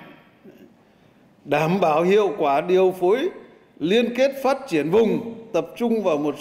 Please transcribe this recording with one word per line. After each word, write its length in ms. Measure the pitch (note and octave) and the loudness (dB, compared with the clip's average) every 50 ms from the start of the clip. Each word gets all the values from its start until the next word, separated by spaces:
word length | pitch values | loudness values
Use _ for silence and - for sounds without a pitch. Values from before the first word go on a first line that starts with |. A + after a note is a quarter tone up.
| - - - - _ _ _ _ - F#3+ - - - - _ _ _ _ _ _ _ _ _ _ _ _ _ _ - | -20 -20 -20 -20 _ _ _ _ -20 -20 -20 -20 -20 -20 _ _ _ _ _ _ _ _ _ _ _ _ _ _ -8
đảm 360 | - C#3 D3 D#3 D#3 F3+ G3+ | -4 -2 0 0 0 0 2
bảo 220 | F#3 D#3+ D3 D#3 F3 | 2 2 2 2 2
hiệu 300 | F#3 G3 G#3+ G#3 F#3 D3 - | 4 4 4 2 2 0 -2
quả 220 | D#3 C#3+ C#3 D3 | 0 0 0 0
điều 340 | E3+ F3+ F#3 F#3 F#3 F#3 F3+ F#3 | 0 2 2 4 4 2 2 0
phối, 280 | F3+ F3+ G#3+ C4 D4+ F#4+ - - - - - - _ _ _ - | 0 0 0 0 0 -4 -6 -8 -20 -20 -20 -20 _ _ _ -6
liên 360 | - E3+ G#3 A#3+ A#3+ G#3+ - | -4 0 0 2 0 0 0
kết 160 | A#3+ C4 C#4 C4+ - - | 0 0 0 0 -2 -2
phát 160 | B3+ C#4 C4+ - - | -2 -2 -2 -4 -4
triển 220 | E3+ D3 C#3+ D#3 | -2 -2 0 2
vùng, 440 | F3 A3+ A#3 G3+ F3+ D3+ - - - - - - - | 2 2 2 2 0 -2 -4 -8 -12 -14 -12 -6 -4
tập 140 | E3+ D#3+ - - | -4 -4 -4 -6
trung 260 | - A#3+ A#3+ A#3 A3 G3 | -4 -2 -2 0 0 0
vào 140 | F#3 D#3 | 0 -2
một 180 | C#3+ D3 D3 C#3+ - | -2 -2 -4 -4 -4